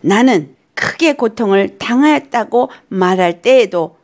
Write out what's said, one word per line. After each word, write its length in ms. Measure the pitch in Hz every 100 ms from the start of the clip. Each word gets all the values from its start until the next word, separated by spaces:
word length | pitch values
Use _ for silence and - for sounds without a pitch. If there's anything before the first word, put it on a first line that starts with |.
나는 540 | 143 202 254 208 147 _ _
크게 400 | - - - 330
고통을 640 | 285 233 220 220 196 196 196
당하였다고 920 | - 240 294 294 285 240 214 233 254 - _
말할 540 | 190 185 185 175 175
때에도 540 | 214 262 208 180 160 _